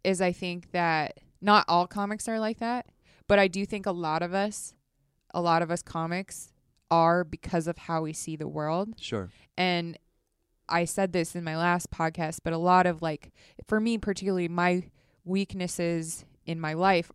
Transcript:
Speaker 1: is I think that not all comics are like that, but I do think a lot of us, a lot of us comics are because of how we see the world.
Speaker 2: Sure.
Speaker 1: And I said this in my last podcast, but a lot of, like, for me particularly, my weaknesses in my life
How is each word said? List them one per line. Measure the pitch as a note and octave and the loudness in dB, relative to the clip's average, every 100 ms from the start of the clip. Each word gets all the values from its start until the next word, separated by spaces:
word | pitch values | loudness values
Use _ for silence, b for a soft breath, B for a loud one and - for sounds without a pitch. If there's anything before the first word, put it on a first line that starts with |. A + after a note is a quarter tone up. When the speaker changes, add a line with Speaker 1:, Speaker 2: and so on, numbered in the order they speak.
Speaker 1:
is | F#3+ F#3 | -2 0
I | F3+ | 0
think | F3 F3+ F3 - | 0 -6 -8 -6
that | F3+ E3+ D#3 D3 - _ _ | -2 0 0 -2 -8 _ _
not | G3+ G#3 - | 4 6 6
all | F3 F3+ | 2 2
comics | G#3 G3+ G#3+ - | -4 -6 -6 -4
are | A3 | -4
like | A3 A3+ | -4 -4
that, | A#3 B3 - _ b b - | -4 -6 -8 _ b b 4
but | G3+ | 6
I | F#3+ | 6
do | G3 | 2
think | G3+ G#3 G3+ | -4 -4 -4
a | |
lot | F3 D#3+ D#3+ | -2 -2 -2
of | F3 | 0
us, | G3 G#3 - - - _ _ _ _ _ | 0 -2 -4 -14 -18 _ _ _ _ _
a | F3 | -2
lot | E3+ E3 | 2 2
of | E3 | 2
us | F3 | -2
comics | - E3 E3 F3 F#3+ - - _ _ _ _ | -4 -6 -4 -4 -6 -14 -18 _ _ _ _
are | E3+ E3 F3 | 4 6 4
because | D#3+ - - E3+ D#3+ | 0 -6 -4 -2 -2
of | - | -6
how | - E3 | -4 -4
we | D#3 | -4
see | D#3 - D#3 | -6 -8 -8
the | D3 | -8
world. | D3+ D3+ E3+ G#3+ - | -4 -2 -2 -4 -8
Speaker 2:
Sure. | - A2 F2+ b b - | -6 -6 -6 b b -2
Speaker 1:
And | F3+ F3 E3+ - _ _ _ _ _ _ - | 0 0 -4 -10 _ _ _ _ _ _ -2
I | E3+ | 0
said | E3+ - F#3+ | 0 0 0
this | F3 E3 | 0 -2
in | F3 | -4
my | E3 D#3+ | -6 0
last | F3 F3 - | 2 2 -2
podcast, | - D#3+ E3 D#3+ - | -2 -2 -2 -6 -4
but | E3 | -4
a | E3 | 0
lot | F3 F#3 F3+ | 6 6 6
of, | D#3 | 2
like, | E3 D3+ - B B B - | -4 -6 -12 B B B -2
for | G#3+ | 0
me | A#3 A3 | 0 -2
particularly, | G#3 F#3 G3 F#3 E3+ | -2 -4 -2 0 0
my | F3 F3+ F3+ - _ _ _ | 2 2 2 -2 _ _ _
weaknesses | F3 G3 G3 G3 F3+ - E3+ E3 D#3+ - - _ | -4 -2 -2 -4 -6 -2 -2 -2 -4 -10 -14 _
in | - E3 | -8 -6
my | D#3 | -4
life | D#3+ F#3+ F3 - | 2 4 4 0